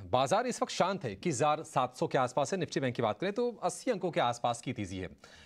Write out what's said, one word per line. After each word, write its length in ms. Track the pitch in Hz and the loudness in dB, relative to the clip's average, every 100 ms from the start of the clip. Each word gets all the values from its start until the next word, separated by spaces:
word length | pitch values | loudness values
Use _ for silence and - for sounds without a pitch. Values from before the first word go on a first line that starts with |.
| 92 | 0
बाजार 360 | 120 135 196 247 | 2 4 2 0
इस 140 | - | -2
वक्त 100 | 254 | -4
शांत 320 | - 180 202 | 0 0 0
है, 80 | 120 | -4
इक्कीस 240 | 95 180 123 | -4 -2 2
हजार 280 | 151 151 | 2 2
सात 340 | 156 143 127 - | 0 0 0 0
सौ 100 | 165 | 0
के 100 | 143 | 2
आसपास 360 | 127 - 139 | 2 0 0
है। 60 | 190 | -2
निफ्टी 200 | 147 165 | -2 -2
बैंक 160 | 131 123 | -2 0
की 60 | |
बात 180 | 113 104 | 0 0
करें 140 | 185 | -2
तो 260 | 208 240 214 | 0 -2 0
अस्सी 280 | 180 - 262 | -4 -2 -2
अंकों 200 | 202 175 | 0 0
के 80 | 165 | 2
आसपास 420 | 123 120 123 120 | 2 2 0 -2
की 120 | - | -4
तेजी 240 | 120 95 95 | -6 -6 -6
है, 120 | 90 - - - | -8 -10 -20 -20